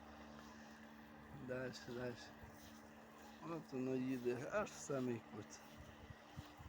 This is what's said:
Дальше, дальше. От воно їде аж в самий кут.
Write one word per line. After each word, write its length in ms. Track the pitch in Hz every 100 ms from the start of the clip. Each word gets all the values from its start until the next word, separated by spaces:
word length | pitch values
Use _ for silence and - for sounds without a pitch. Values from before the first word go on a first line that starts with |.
| - - - - - - - - - - - - - 139 127
Дальше, 340 | 127 127 117 -
дальше. 400 | 120 123 113 - - - - - - - - - - - - 160
От 220 | 165 -
воно 240 | 131 127 131
їде 540 | 127 131 123 123 139
аж 180 | 208 -
в 40 |
самий 460 | - - 139 123 117 -
кут. 100 | 107 104 - - - - - - - - - - -